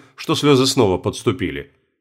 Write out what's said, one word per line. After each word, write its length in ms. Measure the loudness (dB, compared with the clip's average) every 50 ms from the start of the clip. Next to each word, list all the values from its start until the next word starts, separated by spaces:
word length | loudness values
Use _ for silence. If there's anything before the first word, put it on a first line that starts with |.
| -8 _ _
что 220 | -12 -6 -6 -4
слезы 300 | 0 2 4 4 4 4
снова 300 | 2 2 2 2 2 2
подступили. 760 | 0 -2 -4 -8 -6 -4 -4 -4 -4 -4 -8 -8 -10 -14 _ _ _ _ _ _ _